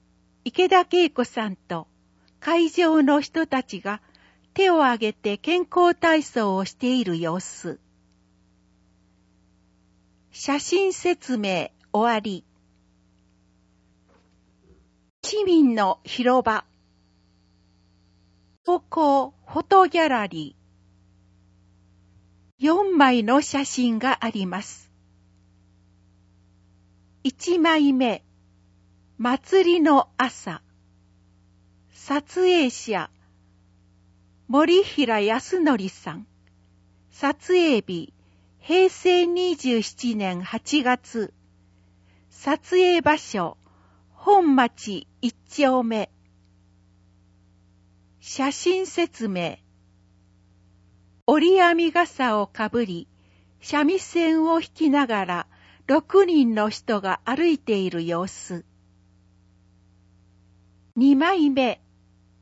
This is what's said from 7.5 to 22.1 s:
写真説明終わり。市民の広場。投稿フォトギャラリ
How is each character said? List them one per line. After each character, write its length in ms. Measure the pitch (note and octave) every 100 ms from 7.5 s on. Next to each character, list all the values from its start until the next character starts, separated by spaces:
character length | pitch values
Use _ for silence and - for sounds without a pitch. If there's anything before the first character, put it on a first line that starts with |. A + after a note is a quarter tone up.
| - F3 - _ _ _ _ _ _ _ _ _ _ _ _ _ _ _ _ _ _ _ _ _ _ _ _ _
写 260 | - - C#4+
真 340 | - F4+ G4
説 460 | F#4 F4 F4 - B3
明 320 | G3+ F3+ C#3 _ _
終 200 | G#3 A#3
わ 60 | A3
り。 240 | G#3 F#3 - _ _ _ _ _ _ _ _ _ _ _ _ _ _ _ _ _ _ _ _ _ _ _ _ _ _ _
市 220 | - G#4+
民 300 | G4 E4 C4+
の 260 | A3+ F#3+ -
広 420 | - - B3 B3+
場。 200 | A#3 G#3+ - _ _ _ _ _ _ _ _ _ _ _ _ _ _ _ _ _ _ _
投 160 | - F4
稿 540 | - - D4+ C#4 C4 - -
フ 140 | D#4
ォ 20 |
ト 240 | - F#4+ F4+
ギ 120 | E4+
ャ 100 | D#4+
ラ 180 | B3 G3
リ 300 | E3 D3+ - _ _ _ _ _ _ _ _ _ _ _ _ _ _ _